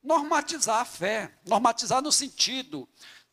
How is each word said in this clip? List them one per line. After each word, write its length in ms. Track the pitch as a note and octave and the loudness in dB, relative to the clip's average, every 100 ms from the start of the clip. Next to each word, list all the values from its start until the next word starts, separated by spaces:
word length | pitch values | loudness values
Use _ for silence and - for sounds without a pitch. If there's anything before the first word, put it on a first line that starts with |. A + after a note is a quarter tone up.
Normatizar 760 | B3+ D#4+ D4 D#4+ D4 D#4+ G#3+ A3 | 4 2 4 0 0 -4 0 0
a 40 | |
fé, 460 | A#3+ - F3+ A3 F#3+ _ - | -2 -4 -2 -2 -6 _ 0
normatizar 560 | A3 A#3+ A#3 G#3 A#3+ | 2 4 2 0 0
no 80 | D4+ | 2
sentido, 760 | - C#4 - - C4 B3+ D3 B2 _ - - _ | 0 0 -2 -2 -2 -8 -10 -12 _ -20 -20 _